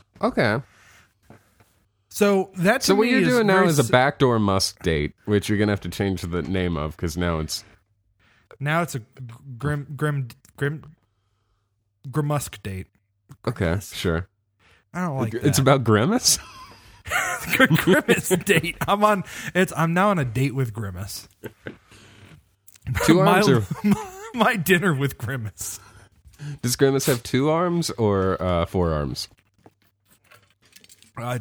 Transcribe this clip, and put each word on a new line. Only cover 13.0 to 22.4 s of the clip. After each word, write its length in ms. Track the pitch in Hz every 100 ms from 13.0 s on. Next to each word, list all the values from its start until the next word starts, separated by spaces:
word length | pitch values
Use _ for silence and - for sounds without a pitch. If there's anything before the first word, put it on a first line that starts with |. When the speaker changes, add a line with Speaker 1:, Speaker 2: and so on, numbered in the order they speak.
| _ _ - - -
Speaker 1:
Okay, 200 | - 85
Speaker 2:
Grimace. 260 | 95 -
Speaker 1:
sure. 340 | - 92 82 90 _ _ _ _ _ _
Speaker 2:
I 60 | 170
don't 160 | 180 135
like 160 | 110
Speaker 1:
It's 80 | 113
Speaker 2:
that. 160 | 147 -
Speaker 1:
about 260 | 131 139
Grimace? 540 | 113 104 143 233 - - - - 1047 - - -
<laughs> 20 | -
Speaker 2:
<laughs> 460 | 719 - - -
Gr-, 120 | - 262 156
Grimace 540 | - 294 - 180 -
date. 480 | 175 - 165 170 - -
I'm 160 | 208
on. 180 | 214 202 - - 165
It's. 180 | 180 185 139
I'm 160 | 165
now 160 | 175 208
on 100 | 185
a 60 |
date 300 | 127 110 135
with 180 | 131 120
Grimace. 560 | 104 98 90 98 - - _ - _ - - _ - - - - -